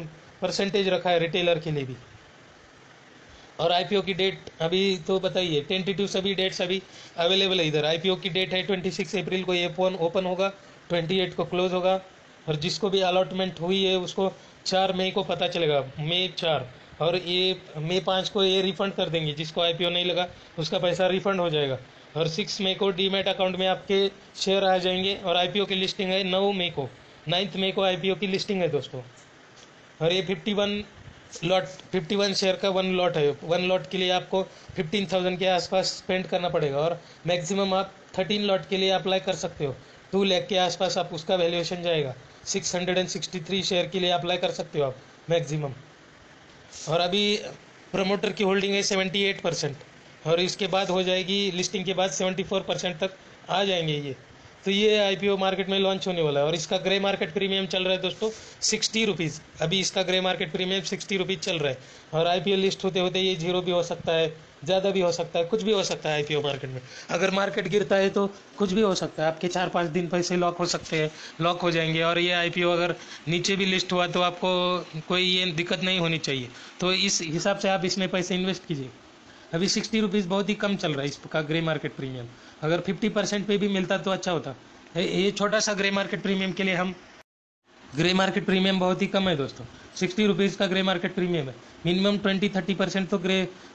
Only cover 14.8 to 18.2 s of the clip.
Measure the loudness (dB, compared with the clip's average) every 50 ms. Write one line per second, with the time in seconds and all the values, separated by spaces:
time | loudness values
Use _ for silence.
14.8 | 2 2 0 0 -2 0 -2 -2 -2 -2 -2 -2 -2 -2 0 2 2 4 4 2
15.8 | 0 -2 -6 -6 -4 -2 0 0 0 -2 -4 -2 0 0 0 0 -2 -6 -12 -18
16.8 | -20 -18 -6 -2 0 0 0 0 -2 -2 0 0 0 0 -2 -4 -8 -12 -10 -8
17.8 | -4 -2 -2 0 0 0 0 0